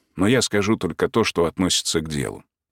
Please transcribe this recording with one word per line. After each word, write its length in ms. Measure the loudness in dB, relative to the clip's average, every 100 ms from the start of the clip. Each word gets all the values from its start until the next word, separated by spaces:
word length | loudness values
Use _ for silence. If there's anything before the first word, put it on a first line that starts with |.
| _ -2
но 120 | 2
я 140 | 2
скажу 340 | 2 0 0 0
только 320 | -2 -2 0
то, 160 | 2
что 220 | 0 0 0
относится 560 | 0 0 0 -2 -2
к 80 | -2
делу. 340 | -4 -6 -8 -18 _ _